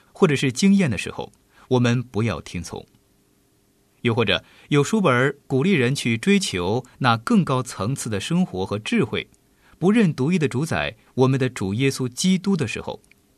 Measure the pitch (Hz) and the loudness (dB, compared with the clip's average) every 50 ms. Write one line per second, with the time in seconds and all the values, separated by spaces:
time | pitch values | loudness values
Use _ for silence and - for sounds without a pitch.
0 | _ _ - - 202 151 139 - 147 131 120 - 196 196 202 196 175 127 95 82 | _ _ -2 0 2 2 2 2 0 -2 0 2 4 4 4 4 4 0 -2 -4
1 | - - - - - - _ _ _ _ _ _ - - 127 123 120 120 120 127 | -6 -8 -10 -10 -12 -12 _ _ _ _ _ _ -4 0 0 2 2 2 0 -2
2 | 117 - - 101 117 110 82 - - - - 87 87 - - 62 50 _ _ _ | -4 -4 -4 -4 -2 -2 -4 -6 -10 -10 -12 -12 -10 -10 -12 -14 -16 _ _ _
3 | _ _ _ _ _ _ _ _ _ _ _ _ _ _ _ _ _ _ _ _ | _ _ _ _ _ _ _ _ _ _ _ _ _ _ _ _ _ _ _ _
4 | - 117 110 120 110 98 87 - - _ _ - - - 147 143 143 - 220 220 | -2 0 0 0 0 0 0 -2 -2 _ _ -16 -4 0 2 2 2 2 2 2
5 | 185 143 123 120 135 143 - - _ - 135 127 147 202 196 135 117 123 143 - | 2 4 4 4 2 0 -2 -4 _ -2 0 0 2 2 2 2 2 0 0 0
6 | - 120 113 113 - 196 202 196 196 - - 90 87 95 110 85 - - _ - | -2 -2 -2 0 2 2 2 2 2 -2 -4 -4 -2 -2 -2 -4 -4 -8 _ -2
7 | 139 120 117 113 - - 240 196 151 - 135 127 127 - - - 95 117 139 - | 0 2 2 2 0 2 2 2 2 2 0 -2 -4 -6 -6 -6 -4 -4 -4 -6
8 | - 117 104 95 - - 165 180 185 - - 90 95 - 101 104 - - 240 214 | -6 -6 -6 -6 -4 -2 0 0 0 -2 -2 -6 -6 -4 -6 -6 -4 -2 -2 0
9 | 131 - 104 78 - _ _ _ _ _ _ _ _ _ _ - 156 196 214 240 | 0 -2 -2 -6 -6 _ _ _ _ _ _ _ _ _ _ -2 2 2 4 4
10 | 208 156 113 127 127 165 185 170 147 - - 127 165 - 113 78 73 73 - _ | 4 2 2 0 -2 0 0 0 0 -2 -2 -4 -4 -2 -2 -2 -4 -4 -6 _
11 | _ _ - 123 131 127 135 127 131 123 - - 101 95 101 117 135 135 131 - | _ _ 2 2 4 4 4 2 0 -2 -4 -4 -4 -4 -2 0 0 -2 -2 -2
12 | 127 123 - - - 185 185 175 - 202 190 156 123 - - 80 - - - - | -6 -6 -4 -2 0 2 0 0 0 0 -2 -2 -2 -4 -6 -8 -10 -10 -12 -14
13 | _ _ _ _ _ _ _ | _ _ _ _ _ _ _